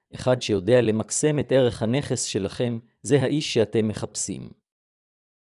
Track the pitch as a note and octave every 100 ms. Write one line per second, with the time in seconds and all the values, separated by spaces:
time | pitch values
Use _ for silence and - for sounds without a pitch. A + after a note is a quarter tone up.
0 | _ - B2+ B2+ - G2 F#2 B2 A#2 A2
1 | - - D3+ D3 - C3 B2 - A2 C3+
2 | - B2 - A2 G2 - A#2+ A2+ - _
3 | G#2+ C3+ A#2+ D3 - A#2+ G#2 A2+ G#2+ G2+
4 | - - - F2 - - _ _ _ _
5 | _ _ _ _